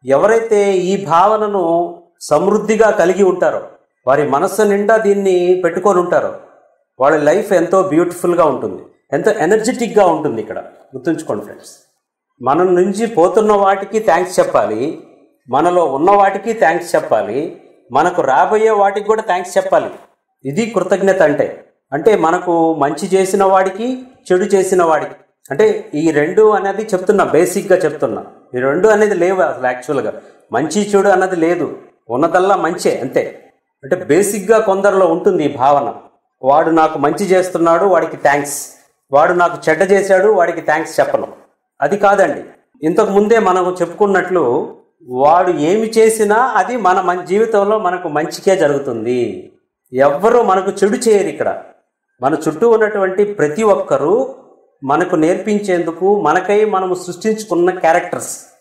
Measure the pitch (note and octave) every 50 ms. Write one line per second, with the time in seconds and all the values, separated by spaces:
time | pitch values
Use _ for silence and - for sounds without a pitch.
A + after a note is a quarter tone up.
0 | C3 B2 C3+ D3 F3 G#3 A3+ A3+ A3+ - G#3+ G#3 G3+ G3+ G3 F3+ F3 F3 G3 G3
1 | - D3 D#3+ E3+ F#3 G#3 A3 G#3 G#3+ G#3 G3+ G3 F3 E3 E3+ E3+ F3 E3+ E3+ -
2 | _ _ _ _ - - D3 D3 F3+ G3 G#3 G#3+ - - A3 G#3 A3 G#3+ - -
3 | E3+ F3 F#3 F#3 G3+ F3+ E3+ F3 F3+ D#3 B2 G2 - - - _ _ _ _ _
4 | _ B2+ C3+ C#3+ D3 B2+ C3+ C#3+ F3 F#3+ - - G#3+ G#3 G3 G3+ G#3 G#3 A3+ A3
5 | A3 G#3 G3+ G3+ G3 F#3+ F3+ F3+ F3 F3+ F#3 F#3 F#3 E3+ E3+ - - G#3 F#3+ F3
6 | F3 E3+ E3+ C#3+ A2+ G2 - - - - _ _ _ _ _ _ _ _ _ _
7 | B2+ C#3+ D#3+ D#3 D3 C#3+ F3 G3+ G#3+ - G3+ E3+ E3 E3 - F#3+ F#3 - C#3+ D#3+
8 | F3 E3+ F3 - - F3 F3 E3 E3+ D3+ C3 A#2+ - G2+ F#2 F2 - - _ _
9 | _ _ - - E3 A3 G#3 G#3+ D#3 E3 G#3+ G#3+ G#3+ A3+ B3+ - A#3 G3+ - G#3
10 | G3 F3 D#3+ D3+ - C#3+ A2+ A2 G#2 - F#2 F#2 - - - - _ _ - B2+
11 | A#2+ E3+ D#3+ D3 - - B2 G#2 A2 G2 - - - - - _ _ _ _ _
12 | _ _ _ _ _ _ _ _ A#2+ B2 C#3+ D#3+ F3+ F#3 F3 F3 F#3 G3+ G3 G#3
13 | A#3 A3 A#3 D#3 E3 F#3 - A#3+ G#3+ G#3+ G#3+ G3 G3+ F#3+ G3+ G3 G3+ - A3+ A3
14 | G#3+ - D#3+ E3+ F#3 F3+ - - E3 - - C3+ G#2+ G2+ G#2+ A2 C3 D#3+ - -
15 | - - _ _ _ _ _ _ _ - A#2+ C3+ D#3 F3 F3 F3+ E3 D3 C3 C#3
16 | D#3 F#3+ G3+ G3+ G3 G3 G3 G3 - A#3 A3 A3 F#3+ D#3+ E3+ E3+ - - - D#3
17 | D#3 - - A2 G2+ G2 G#2+ C3+ D#3+ F3+ - - _ _ _ _ _ _ A#2 C3+
18 | D#3 F3+ F3 E3+ D#3 C3+ C3 D3 F3+ F#3+ G#3+ G#3+ A3 A3 G#3+ G#3 G3 G3+ G3 G#3
19 | G3+ G3+ A3 A3 G#3 - F3+ F#3 F#3 - - F#3+ F#3 F#3+ F3+ D#3 A#2+ G#2+ - -
20 | - _ _ _ _ _ _ _ _ C3+ C#3+ F3+ A#3 A3 - F#3 - - G3+ F#3
21 | F#3 F#3+ F#3 F#3+ E3+ D3 C#3+ C3 A#2+ F2+ - - - _ _ _ _ _ C3+ D3
22 | E3 A3+ G#3+ - D#3 D#3+ F3 F3+ F3+ F3 E3+ E3+ E3 D#3+ D#3+ D3+ C#3+ C#3+ D#3+ -
23 | G3+ F3+ F#3 F#3+ F#3+ F#3+ G3+ G3 G3 F#3+ F#3+ F#3+ F#3+ G3 F#3 G#3 A3+ B3+ C4 B3+
24 | - - - _ _ - F3+ F#3 G3+ F#3+ G3 F#3+ F3+ - G3 F3+ E3+ E3 D#3 D3
25 | C#3 - - _ _ _ _ _ _ - C3+ - G#3+ G#3+ G3+ - - - - D3
26 | D#3+ E3 D3+ D3 D3 E3 F#3 G#3 A3 G#3+ G#3 F#3+ F#3 G3 G3 G3 A3 G#3+ - F3+
27 | F#3+ - G3+ F#3+ E3 - - D3+ F3+ F3 - G3 - - F#3 F3 F3+ D3+ D3 -
28 | C#3+ B2 G2+ G2+ - - - - _ _ - B2 B2+ C3+ C#3+ F3 F#3 A3 G#3+ G3+
29 | G#3+ G#3 G3+ F3 E3+ F#3 F#3+ F#3 E3+ D3 B2+ A2+ B2+ B2+ B2 B2 B2+ - D3 C3
30 | A2 G#2+ - - - - - _ _ _ A2 A#2 C#3+ D#3 - G#3 G3+ G#3 G3+ G3
31 | F#3+ G3+ F#3+ F#3 F#3 F#3 F#3 E3+ D#3+ E3 F3 - C#3+ - - - - - _ _
32 | _ - A2+ B2+ D#3+ E3+ - F#3 F#3 G3 G3+ F3+ D#3+ D#3+ F3+ F3 - F3+ B2+ A2+
33 | B2 C3 - D3 A2+ - - - _ _ _ _ _ _ _ _ - C3+ - -
34 | - - C#3+ F3 G3+ G3 G#3 G#3 F3+ F#3 A3+ A3 A3 G3 F#3+ F#3+ G3 G3+ F#3+ F#3+
35 | F#3+ E3+ D#3+ F3+ F3+ G#3 F#3 E3 D3+ C#3 - A#2+ B2 C#3 D3 C#3 A#2 A#2 A2+ -
36 | - - _ _ _ _ _ _ B2+ C3 C#3 D#3 E3 D#3+ D#3+ E3 D#3+ D#3 D#3 D3+
37 | C#3 D3 D#3+ - G3+ F3 F#3 F#3 F3+ F3+ - F3 E3+ E3+ E3 E3+ F#3 G3+ F3+ E3
38 | D#3 D3+ D3 C#3 - D3+ C#3 C#3+ C#3+ C#3+ - - - - - _ _ _ _ _
39 | _ _ C3+ C#3 D#3+ F3+ F3+ F3 F3 E3+ F3 - - - D#3 D#3 G3 F#3 G3+ G3
40 | F#3+ F#3+ F#3+ F#3 F#3+ G#3+ G#3+ F#3 E3+ E3+ E3 E3 D#3+ - D3+ D#3 D#3+ D#3 - -
41 | - C#3+ - - - - - - _ _ _ _ _ _ _ _ - D3 F#3+ G3+
42 | G3+ G3 G3+ G3 F#3+ D#3 F#3+ - - - - _ _ _ _ _ D3 D#3 F3+ A3
43 | G#3+ G3 G3 G3+ G#3+ G#3 A#3 A3+ G3+ F#3 F3+ F#3 F3+ F3+ F3+ F3+ F3 E3+ - -
44 | G#3+ G3+ F#3+ F3+ F3 F3 F#3 F3 D3+ A#2+ B2 D#3 G#3+ - - - _ _ _ _
45 | _ B2 B2 B2+ C#3 D3 E3 F3+ F#3 F3+ F3 D3 D3 D#3+ F#3+ A3 A3+ G#3+ - A3
46 | A3 A3 A3 A3 G#3+ G3+ G#3 A3+ B3+ C4 A3+ G#3+ B3 A#3+ B3 B3 G3 F3+ F3+ F#3+
47 | F#3 F#3 F3+ F3+ F3 D3+ F3+ G#3 A3+ A3 A3 G3+ G3+ G3+ A3 G#3+ F3+ F3+ F3+ F3
48 | F3+ E3 D3 D3 D#3+ E3+ - - - G3+ F#3+ E3+ D#3+ C#3+ C#3+ C#3 C3 C3 A#2 A2
49 | A2 A#2+ B2+ B2 A#2 G#2+ F#2+ F2+ - - _ _ _ _ _ _ _ _ B2+ B2+
50 | C3+ D3 - - F#3 A3+ A#3+ A#3+ A3+ G3+ F#3+ F#3+ F#3 G3 G3 - G3 G#3 A3 B3+
51 | - A3+ G#3+ G3 F3+ D#3+ D3+ - A#2+ G2+ F#2 - - - _ _ _ _ _ _
52 | _ _ _ _ B2 C3+ D#3+ D3+ - E3 D3 D3+ A3+ A#3 A3+ A3 A3 G#3 G#3 G3+
53 | F#3+ F#3 F#3 - G#3 G#3 G3+ - D3 D3 D3+ G#3+ A3+ G#3+ G3 D3 - - D3+ B2+
54 | C3+ D#3 G3 B3 C4+ B3+ - - - _ _ _ _ _ _ _ C#3 C3 C#3+ D#3+
55 | F3+ F3+ F#3 D#3+ D#3 D#3+ F#3 F#3 - G#3+ G#3 G#3 G#3 G3 F3+ F3 F3 E3+ E3 -
56 | F3+ G3 G#3 G3+ E3 D3 D#3 F#3 F#3 - G3+ G#3 G#3+ G#3+ F#3+ F#3 F#3+ F#3 F3+ F3+
57 | - F3+ F3 - - A3 A3 G#3+ G#3+ - F3 E3+ F3 F3+ F3+ F3+ - D#3+ E3 F3
58 | - - - B2+ A#2 - - - - _ _ _